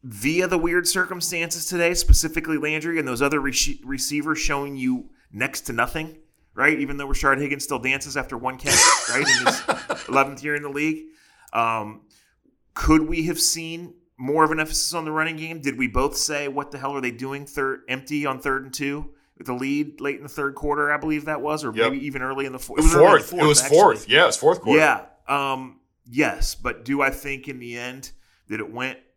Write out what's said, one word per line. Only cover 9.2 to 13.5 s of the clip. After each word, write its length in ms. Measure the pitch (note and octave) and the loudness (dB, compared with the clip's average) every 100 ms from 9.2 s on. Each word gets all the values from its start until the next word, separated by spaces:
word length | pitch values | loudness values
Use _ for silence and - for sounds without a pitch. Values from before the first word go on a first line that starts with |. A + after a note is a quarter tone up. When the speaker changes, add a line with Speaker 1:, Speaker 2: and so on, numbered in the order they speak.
Speaker 1:
in 260 | - A#5+ - | 2 4 2
his 640 | - - - - - - | 0 -4 -6 -4 -10 0
eleventh 340 | C3 C3+ C3+ | 2 2 -2
year 140 | C#3+ D3 | -4 -4
in 60 | |
the 80 | D3 | -4
league. 360 | C#3 D3+ D#3 - _ _ _ - | -4 -2 -4 -8 _ _ _ -8
Um, 500 | A2+ A2+ A2+ G#2+ A2 _ _ _ _ _ _ _ | -2 0 -2 -6 -12 _ _ _ _ _ _ _
could 340 | - - D#3 D#3 | -4 4 4 4
we 160 | E3 | -2
have 140 | D#3+ D#3+ | -4 0
seen 540 | - | -2